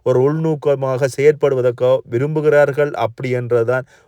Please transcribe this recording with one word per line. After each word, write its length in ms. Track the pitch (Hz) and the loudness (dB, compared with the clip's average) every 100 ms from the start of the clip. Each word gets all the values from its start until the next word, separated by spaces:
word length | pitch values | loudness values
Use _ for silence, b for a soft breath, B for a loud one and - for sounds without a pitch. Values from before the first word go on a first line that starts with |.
ஒரு 200 | - 127 | -2 2
உள்நோக்கமாக 880 | 139 156 160 151 147 139 135 131 139 135 | 0 0 -2 -2 -2 -2 -2 -2 -2 2
செயற்படுவதற்கோ 800 | 143 147 143 131 123 120 127 131 | 2 2 0 2 0 0 0 0
விரும்புகிறார்கள் 880 | - 117 147 156 151 147 143 135 147 | 0 -4 -2 0 2 4 2 2 -2
அப்படி 400 | - 117 - 131 | -2 -6 -4 -4
என்றுதான் 540 | 123 120 120 117 127 131 b | -4 -2 -2 0 -2 -6 b